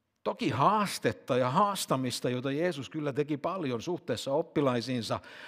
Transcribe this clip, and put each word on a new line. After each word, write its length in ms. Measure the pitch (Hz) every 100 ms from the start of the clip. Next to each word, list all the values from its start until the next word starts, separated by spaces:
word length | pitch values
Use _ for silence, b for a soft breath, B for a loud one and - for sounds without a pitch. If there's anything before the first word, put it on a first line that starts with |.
| _ _
toki 260 | - 208 196
haastetta 840 | 110 156 214 196 - 127 - - 127
ja 140 | 127
haastamista, 800 | 156 202 190 - 131 127 - 139
jota 220 | 127 135
Jeesus 380 | 139 180 143 120
kyllä 220 | 139 143
teki 240 | 127 147 147
paljon 460 | 160 190 147 117
suhteessa 500 | 135 175 - 110 -
oppilaisiinsa, 880 | 139 170 156 139 120 113 127 107 117 B B